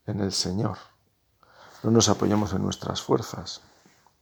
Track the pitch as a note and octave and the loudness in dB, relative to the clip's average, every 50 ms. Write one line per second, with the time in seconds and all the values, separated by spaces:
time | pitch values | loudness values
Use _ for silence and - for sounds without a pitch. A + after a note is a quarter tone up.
0 | - - G#2 G2 G2+ G2 F#2+ - - F#2 F2+ G2+ A2+ G#2+ F#2 - - - _ _ | -10 -8 -4 -4 -4 -2 -2 -4 -4 -4 -2 -2 -2 -4 -4 -6 -14 -20 _ _
1 | _ _ _ _ _ _ _ _ _ _ _ - - - - - - A2 A2+ A#2 | _ _ _ _ _ _ _ _ _ _ _ -20 -20 -20 -12 -4 0 4 6 6
2 | G#2 G#2 G2 - G2+ F#2+ G#2 G#2 G#2 G2+ F#2+ F#2+ G2 F#2+ F#2+ - - - F#2 F#2 | 6 6 4 2 2 2 2 2 0 0 -2 -2 -2 -2 -4 -6 -6 -8 -8 -6
3 | - - C3+ C3 A2+ - - G2 F2+ - - - - - _ _ _ _ _ _ | -2 0 0 0 0 -4 -10 -12 -12 -12 -14 -16 -18 -20 _ _ _ _ _ _
4 | _ _ _ _ | _ _ _ _